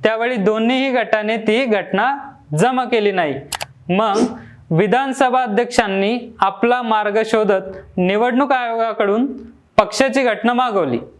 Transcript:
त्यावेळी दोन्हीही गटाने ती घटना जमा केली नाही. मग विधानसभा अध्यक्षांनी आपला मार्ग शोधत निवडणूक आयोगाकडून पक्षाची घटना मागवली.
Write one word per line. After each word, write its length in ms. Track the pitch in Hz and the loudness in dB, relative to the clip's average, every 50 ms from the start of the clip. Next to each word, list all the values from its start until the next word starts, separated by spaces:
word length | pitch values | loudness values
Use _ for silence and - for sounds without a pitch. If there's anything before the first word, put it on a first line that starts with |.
| - | 2
त्यावेळी 320 | 214 226 220 233 247 254 | 0 0 2 -2 -2 -2
दोन्हीही 540 | 226 190 208 214 220 220 233 254 254 269 269 | 0 0 0 0 2 0 0 0 0 0 0
गटाने 440 | 247 254 220 - - 214 214 214 226 220 | 0 0 0 0 -2 -2 -2 -2 -4 -2
ती 260 | 220 214 214 233 269 | 0 0 0 0 2
घटना 500 | 247 208 196 175 - - 190 214 254 277 277 - - - - - - 151 | 0 0 -2 -2 -2 -2 0 0 0 -2 -6 -10 -18 -20 -20 -12 -6 0
जमा 300 | 151 196 247 262 254 254 | 0 2 2 2 0 -2
केली 280 | 220 240 226 208 202 | 0 -2 0 0 0
नाही. 220 | 196 185 170 147 135 135 135 - - - - - - _ - - | 0 0 -2 -2 -4 -6 -8 -10 -10 -10 -10 -12 -14 _ -4 -2
मग 360 | 175 196 220 214 196 214 247 247 - - - - - - - - | 0 0 2 2 2 0 0 0 -2 -12 -18 -20 -20 -20 -6 -2
विधानसभा 720 | 165 160 202 202 208 254 269 269 254 - 285 254 240 254 | 0 0 2 2 2 0 0 -2 0 0 2 2 2 0
अध्यक्षांनी 760 | 254 233 202 208 240 240 - - 226 202 190 196 196 202 240 247 240 - - - | 0 0 0 -2 -2 2 2 0 2 2 0 0 0 0 0 -2 -6 -10 -2 0
आपला 420 | - - - - - 233 247 247 | 0 0 2 0 2 2 2 2
मार्ग 400 | 247 226 220 214 208 208 202 220 220 | 2 0 0 0 0 2 0 0 0
शोधत 500 | 220 - 220 214 196 202 190 190 - - - - - - | 2 2 2 4 4 2 0 0 -6 -14 -14 -16 -10 -2
निवडणूक 560 | - 180 185 196 214 233 247 240 247 285 269 | 0 0 2 2 2 2 2 2 2 2 2
आयोगाकडून 760 | 277 254 247 233 226 233 226 226 214 - 214 196 202 226 254 277 254 - - - - - _ _ _ - | 2 0 0 -2 -2 -2 -2 -2 0 0 0 2 2 2 0 -2 -4 -10 -14 -18 -20 -20 _ _ _ 0
पक्षाची 440 | 208 202 - - 269 269 220 269 | 0 0 0 0 0 2 2 2
घटना 300 | 262 240 214 - - 233 | 0 0 -2 0 -2 -2
मागवली. 460 | 247 240 254 247 208 196 165 135 120 117 - - - | 0 0 -2 0 0 -2 -2 0 -2 -6 -6 -10 -20